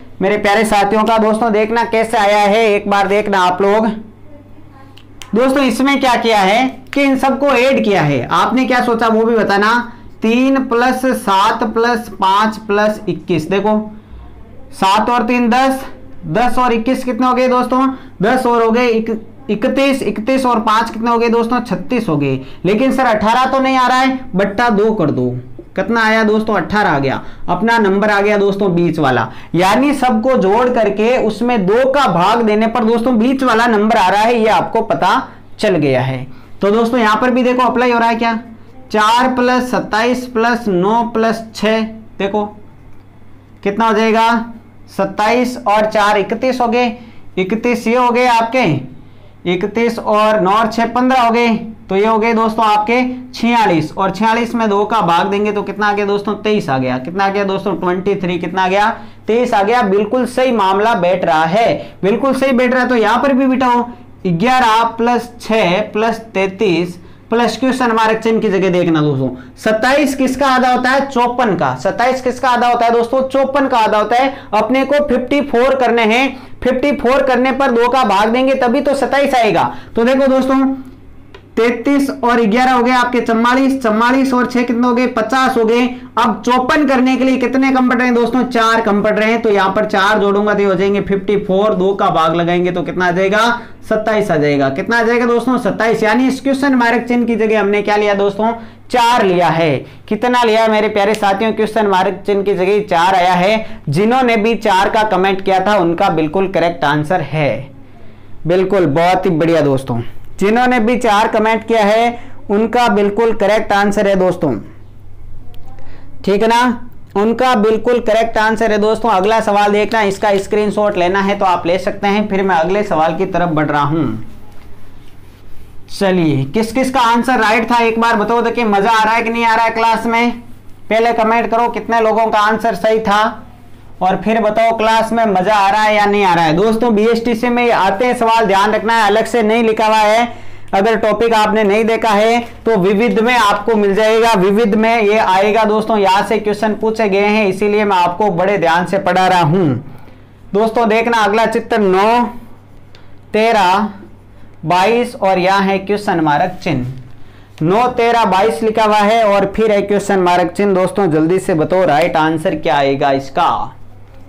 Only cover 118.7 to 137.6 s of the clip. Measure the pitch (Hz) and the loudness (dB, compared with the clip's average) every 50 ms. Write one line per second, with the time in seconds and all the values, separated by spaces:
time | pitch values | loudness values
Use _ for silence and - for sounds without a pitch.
118.7 | 208 214 202 220 220 214 - 233 208 185 185 208 226 226 214 214 202 202 208 208 | 0 0 0 0 0 0 0 0 0 2 2 2 0 0 0 0 2 2 2 2
119.7 | 208 208 214 208 220 220 208 202 190 - - 214 196 196 196 - 214 208 208 208 | 2 0 0 0 0 0 0 0 -2 -2 0 0 0 0 -2 -2 -2 -2 0 0
120.7 | - 214 208 208 202 185 175 180 190 196 196 196 202 196 202 185 175 175 - 165 | 0 0 0 0 0 0 0 0 0 0 0 0 -2 0 0 0 0 0 0 0
121.7 | 175 185 - 208 202 - 202 202 196 214 208 208 202 190 196 196 180 165 160 175 | -2 -2 -2 -4 -4 -2 -2 0 0 0 0 0 -2 -2 0 0 2 2 2 0
122.7 | 196 214 202 202 180 156 160 165 170 185 190 180 180 170 175 170 156 151 151 143 | 0 -2 -2 0 0 0 0 0 0 -2 -4 -2 -2 -2 -2 0 0 0 0 0
123.7 | 147 147 143 143 156 165 143 117 110 110 - - - - - - - - - - | 0 0 0 0 0 0 -2 -2 -4 -6 -8 -10 -12 -14 -16 -14 -14 -14 -12 -12
124.7 | - - - - - - - - - - - - - - - - - - - - | -12 -12 -12 -12 -12 -14 -16 -16 -18 -18 -18 -20 -20 -18 -14 -10 -10 -10 -10 -10
125.7 | - - - - - - 202 190 185 185 165 156 139 131 135 135 - 220 226 220 | -12 -14 -12 -10 -6 -2 0 0 2 2 2 2 2 0 -2 -2 -2 -2 -2 -2
126.7 | - 262 262 262 254 269 240 226 240 240 226 254 254 214 220 208 226 240 226 226 | -2 -2 -2 0 0 0 2 2 2 0 0 0 0 0 2 2 2 0 0 0
127.7 | 240 233 233 226 220 226 226 233 220 208 208 208 233 240 233 233 226 240 240 214 | 0 2 2 2 0 0 0 0 0 0 0 0 0 0 0 0 -2 -2 -2 0
128.7 | 202 196 196 233 220 220 220 214 226 233 226 226 233 233 233 226 220 226 233 226 | 0 0 2 2 2 2 2 2 0 0 -2 -2 -2 -2 0 0 2 2 0 0
129.7 | 220 226 226 226 226 214 - 233 226 233 233 240 233 - - - - - - - | 0 0 0 0 0 0 -2 -2 0 0 0 0 -2 -6 -10 -16 -18 -18 -16 -18
130.7 | - - - - 208 226 226 233 226 226 220 220 233 233 214 208 226 226 240 240 | -18 -12 -6 -2 0 2 2 2 2 0 0 0 0 0 0 0 0 0 0 0
131.7 | - 214 208 - 226 233 220 220 214 220 226 220 208 214 208 214 220 - - 233 | -2 -4 -6 -2 0 0 2 2 2 2 0 2 2 2 2 2 0 0 -2 -2
132.7 | 202 - - 220 220 220 220 202 202 214 214 240 240 - - - - - - - | -2 0 0 0 0 0 0 0 0 2 0 0 -4 -6 -16 -20 -20 -20 -20 -20
133.7 | - - - - - - 185 185 190 180 185 214 220 226 202 214 214 220 226 226 | -20 -20 -20 -16 -8 -2 -2 0 0 0 0 0 0 0 0 0 0 2 2 2
134.7 | 226 220 214 220 226 226 220 220 226 233 226 220 190 185 180 202 214 208 196 196 | 2 2 2 2 2 2 0 0 0 0 0 2 2 0 2 2 2 2 2 2
135.7 | 208 214 214 214 214 208 208 202 202 208 202 185 175 170 170 160 151 180 202 226 | 2 2 2 2 2 2 2 2 2 2 2 2 2 2 2 2 2 2 2 2
136.7 | 220 220 247 240 214 202 214 226 233 226 233 247 233 226 - 240 240 240 | 2 0 0 0 2 2 2 2 2 0 0 -2 -2 -2 -2 0 0 0